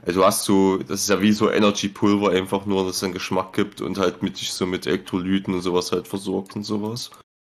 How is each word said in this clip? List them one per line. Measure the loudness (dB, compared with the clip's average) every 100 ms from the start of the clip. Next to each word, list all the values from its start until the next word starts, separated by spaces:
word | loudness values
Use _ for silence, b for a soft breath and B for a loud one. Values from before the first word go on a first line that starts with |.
also | -2 4
du | 4
hast | 4
so, | 2 4 4 2
das | -2 -4
ist | 0
ja | 4
wie | 4
so | 4 2
Energy-Pulver | 4 2 2 -4 0 2 4 2
einfach | 2 0 -4 -2
nur, | 0 0
das | -2
dann | -4
Geschmack | -4 -4 -4 -2
gibt | -2 -4 -4
und | -6 0
halt | 0 0
mit | -6 -6
dich | -8
so | -4 -4
mit | -4 -2
Elektrolyten | -4 -2 -4 0 -2 0
und | -2
sowas | 0 0 0
halt | -4 -4
versorgt | -8 -4 -6 -6 -10
und |
sowas. | -6 -6 -6 -8 -12 B _ _